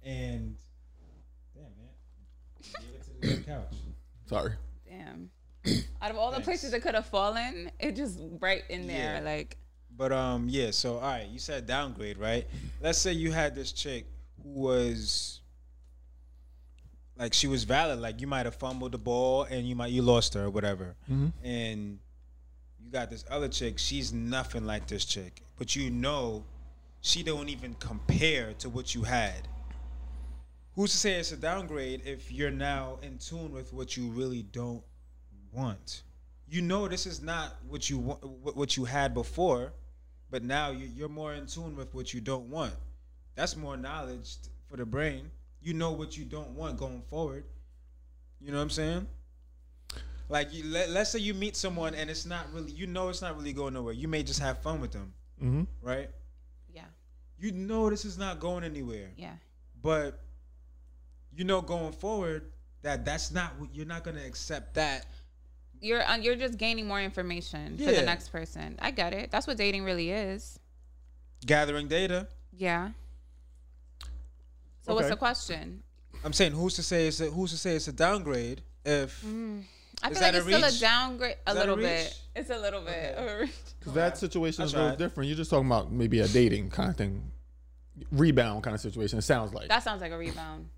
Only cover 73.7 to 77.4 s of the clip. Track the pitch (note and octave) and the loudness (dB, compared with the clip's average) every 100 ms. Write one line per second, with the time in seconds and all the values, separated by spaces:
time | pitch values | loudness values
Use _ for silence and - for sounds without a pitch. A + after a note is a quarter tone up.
73.7 | - - - - - - - - - - | -20 -20 -14 -12 -10 -12 -18 -20 -20 -20
74.7 | - - A3 C#3+ G#3 B3 B3 - E3 D#3+ | -14 0 2 4 4 2 2 -2 -6 -6
75.7 | F#3 - - - - D3+ C#3+ F3+ D3 F3+ | -12 -14 -20 -16 -6 -2 6 6 6 0
76.7 | F3+ E3 F3 D#3+ D#3 D#3+ D#3+ | 0 2 4 4 2 -2 0